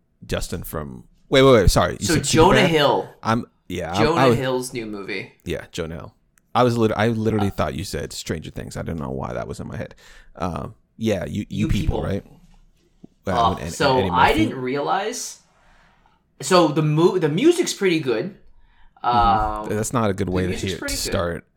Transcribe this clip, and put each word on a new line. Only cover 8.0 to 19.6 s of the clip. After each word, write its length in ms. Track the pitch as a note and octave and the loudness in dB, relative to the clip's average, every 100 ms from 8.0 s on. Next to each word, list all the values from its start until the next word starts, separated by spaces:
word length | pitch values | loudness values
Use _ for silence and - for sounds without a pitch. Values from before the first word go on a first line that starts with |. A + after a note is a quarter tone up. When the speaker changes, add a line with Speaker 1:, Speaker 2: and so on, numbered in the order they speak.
| - | -8
Speaker 1:
Stranger 380 | - - E2+ - | -12 -8 -10 -10
Things. 240 | - - - | -12 -12 -10
I 60 | |
don't 180 | - E2 | -8 -8
know 100 | C2 | -8
why 220 | C2 - | -8 -8
that 160 | A#1+ - | -8 -10
was 100 | - | -10
in 80 | - | -12
my 100 | - | -10
head. 200 | - - - - - - | -12 -14 -20 -20 -20 -10
Um, 400 | F2+ D#2+ - - _ - | -8 -8 -10 -16 _ -6
yeah, 280 | A2+ F#2+ | -2 -2
you, 200 | D#2+ G2 - | -4 -6 -6
you 180 | F#2+ G#2+ | -4 -2
Speaker 2:
You 20 | |
Speaker 1:
people, 340 | - - - | 0 0 -2
Speaker 2:
People. 0 | |
Speaker 1:
right? 200 | - G2 - - _ - _ _ _ _ - _ - | -2 -6 -8 -20 _ -20 _ _ _ _ -20 _ -4
Speaker 2:
Uh, 240 | F#2 A2+ | 0 0
Speaker 1:
Uh, 40 | F#2 | 0
and, 120 | - | -8
Speaker 2:
so 260 | - C#3 C3 | -2 2 2
Speaker 1:
Eddie 120 | G2 | 2
Speaker 2:
I 180 | A#2+ E3 | 2 2
Speaker 1:
Murphy? 160 | D3 | 4
Speaker 2:
didn't 160 | - C3 | 0 0
realize. 800 | B2+ C#3+ D#3 F#3 G#3+ B3+ - - _ _ _ _ _ _ _ _ _ _ | -4 -4 -2 -2 -4 -8 -12 -16 _ _ _ _ _ _ _ _ _ _
So 280 | - F3+ D#3+ | 2 4 4
the 140 | D3 | 2
mu-, 360 | D#3 D3+ F3+ F#3 | 2 4 4 4
the 100 | D#3 | 0
music's 460 | D#3+ D#4 F4 E4 | 2 4 4 0
pretty 240 | - G3 D#3+ | 0 0 0
good. 380 | C3+ A2 F3 - - - _ _ - _ | 0 -2 -4 -10 -20 -20 _ _ -20 _
Speaker 1:
Mm-hmm. 60 | - A#2+ A#2 A2+ G#2+ G#2+ | -2 2 4 2 0 -4